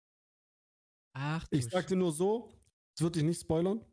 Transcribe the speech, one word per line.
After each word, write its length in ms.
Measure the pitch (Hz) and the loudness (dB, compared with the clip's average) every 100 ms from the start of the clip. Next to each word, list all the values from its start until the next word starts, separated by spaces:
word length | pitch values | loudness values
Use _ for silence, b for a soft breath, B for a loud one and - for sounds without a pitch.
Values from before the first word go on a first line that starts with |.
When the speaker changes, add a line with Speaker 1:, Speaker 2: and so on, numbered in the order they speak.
| _ _ _ _ _ _ _ _ _ _ _ 131 | _ _ _ _ _ _ _ _ _ _ _ -8
Speaker 1:
Ach 320 | 143 160 - | -4 -4 -2
du 100 | 151 | -2
Speaker 2:
Ich 80 | 120 | 0
sag 200 | 185 175 | -2 0
Speaker 1:
Sch- 40 | |
Speaker 2:
dir 60 | 185 | 2
nur 160 | 180 | 2
so, 400 | 151 190 226 214 - _ _ _ - | 2 0 0 -4 -18 _ _ _ -2
es 60 | |
wird 120 | 165 165 | -2 2
dich 80 | |
nicht 180 | 151 170 | 0 0
spoilern. 440 | - 160 180 220 - | 0 0 2 -2 -6